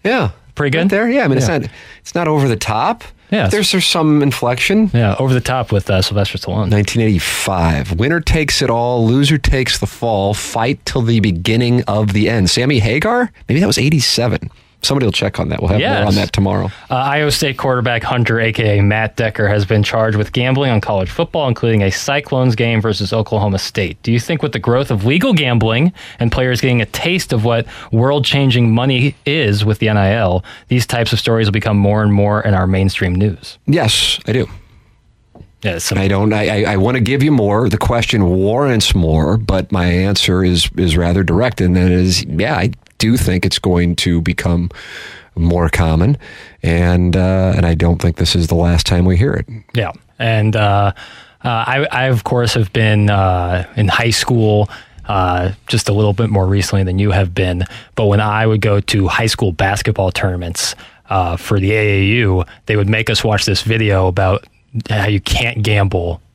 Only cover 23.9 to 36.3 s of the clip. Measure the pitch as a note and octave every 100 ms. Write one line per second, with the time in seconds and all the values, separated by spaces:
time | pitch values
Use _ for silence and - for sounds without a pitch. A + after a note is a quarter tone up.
23.9 | - - A#2 - E3 C#3 A2+ A#2+ B2 C#3
24.9 | G#2+ A2 E3+ C4 F3 C3 A#2 A2 A2+ E3+
25.9 | - - - A#2 C3 B2+ B2 C3 A#2+ G#2+
26.9 | - E3+ F3+ - B2 A2+ A#2 - - -
27.9 | A#2 B2+ C#3+ B2+ C#3 C3+ B2 A#2 A2+ C3
28.9 | B2+ C#3 - - D#3 A2+ G2+ G#2 G#2 A2
29.9 | G#2+ G2 A2+ F#2+ F2+ - - - B2 A2+
30.9 | A#2+ A2+ A2+ - A2+ G#2+ G2+ A2+ G2+ G2+
31.9 | G#2+ G#2+ G2+ G2+ G#2+ G#2+ F#2+ F#2 F#2+ F#2+
32.9 | - F#2 F#2 G#2 F#2 - - - D#3+ A#2
33.9 | - - - - B2 G#2 - - - _
34.9 | _ _ _ _ - - _ G2+ E2+ -
35.9 | G2+ G2 G2 G#2+